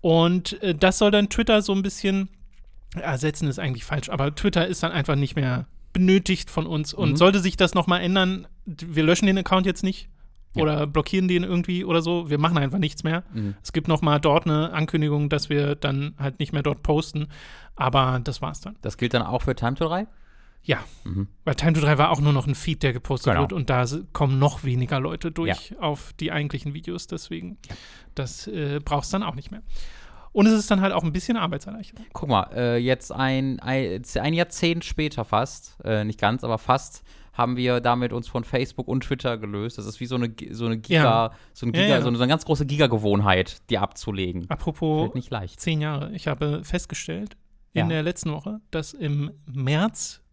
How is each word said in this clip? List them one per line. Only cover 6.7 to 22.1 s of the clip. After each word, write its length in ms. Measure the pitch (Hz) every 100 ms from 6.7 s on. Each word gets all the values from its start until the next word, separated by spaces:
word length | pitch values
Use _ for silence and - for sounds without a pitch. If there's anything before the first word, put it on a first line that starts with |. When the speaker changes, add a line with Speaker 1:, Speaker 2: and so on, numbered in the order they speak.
| 156 151
Speaker 1:
Und 180 | - 123
Speaker 2:
Mhm. 40 |
Speaker 1:
sollte 240 | 139 180 196
sich 160 | 185 -
das 160 | 180
nochmal 280 | 190 170 175
ändern, 460 | 180 190 185 190 - -
d-, 200 | - 151 170
wir 80 | 151
löschen 240 | 156 175 208
den 100 | 190
Account 280 | 190 190
jetzt 160 | 185 170
nicht 260 | 190 190 - - - - -
Speaker 2:
Ja. 100 | -
Speaker 1:
oder 240 | 151 151 147
blockieren 400 | 156 - 190 185
den 140 | 175
irgendwie 400 | 180 175 175 180
oder 160 | 180 165
so, 280 | 165 175 165
wir 80 | 147
machen 200 | 160 165
einfach 220 | 139 190
nichts 240 | 151 -
mehr. 180 | 156 165 -
Speaker 2:
Mhm. 220 | 117 104 101
Speaker 1:
Es 80 | -
gibt 140 | 160 151
nochmal 320 | 156 156 147
dort 260 | 151 151
eine 260 | 165 151 165
Ankündigung, 560 | 156 156 160 151 147 147
dass 200 | 147 -
wir 260 | 147 143
dann 380 | 147 143 135 147 -
halt 200 | 139 135
nicht 120 | 139
mehr 100 | 143
dort 200 | 147 143
posten, 440 | - 156 156 151 151 - - - - -
aber 420 | 127 139 131 127
das 180 | 120 123
war's 180 | - -
dann. 140 | - -
Speaker 2:
Das 160 | - -
gilt 160 | 117
dann 80 | 123
auch 180 | 87 120
für 120 | -
Time 200 | 123 120
to 120 | 135 160
drei? 200 | 175 214 - - - - -
Speaker 1:
Ja, 160 | - 123 - -
Speaker 2:
Mhm. 220 | - 95 101 -
Speaker 1:
weil 100 | -
Time 180 | 139 156
to 60 | 160
drei 160 | 147 143
war 120 | 156